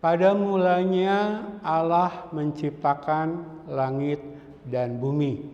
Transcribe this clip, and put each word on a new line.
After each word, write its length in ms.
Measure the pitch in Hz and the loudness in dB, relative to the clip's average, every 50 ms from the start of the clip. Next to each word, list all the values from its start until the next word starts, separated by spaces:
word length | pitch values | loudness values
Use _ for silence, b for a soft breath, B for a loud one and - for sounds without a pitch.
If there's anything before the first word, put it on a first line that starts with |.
Pada 320 | - 165 170 170 185 190 202 | 2 2 2 6 6 4 4
mulanya 1120 | 202 202 202 196 190 180 180 180 180 185 185 185 185 185 196 196 202 208 214 214 214 226 208 202 208 | 4 2 2 2 4 4 4 4 4 4 2 2 2 2 2 2 2 2 0 -2 -4 -6 -10 -12 -8
Allah 640 | - 160 160 165 165 165 170 175 180 180 - - - - - | -4 -2 0 2 2 4 4 4 2 2 -2 -6 -12 -8 -6
menciptakan 1300 | 156 147 151 147 151 147 147 147 - - 147 143 143 - - 156 156 160 160 165 170 170 - - - - 170 | -2 -2 -2 -2 -2 -4 -4 -4 0 0 0 0 0 0 -2 0 0 0 -2 -2 -4 -8 -12 -16 -16 -12 -8
langit 480 | 143 135 131 131 131 139 143 147 147 143 - - B B B B B B - | -2 -2 -2 0 0 -2 -2 -2 -2 -4 -6 -14 B B B B B B -12
dan 320 | 127 120 123 123 120 120 120 | -6 -2 -2 -2 -2 -4 -4
bumi. 520 | 123 135 139 147 147 139 123 - - - | -2 -2 0 0 0 0 -2 -4 -8 -12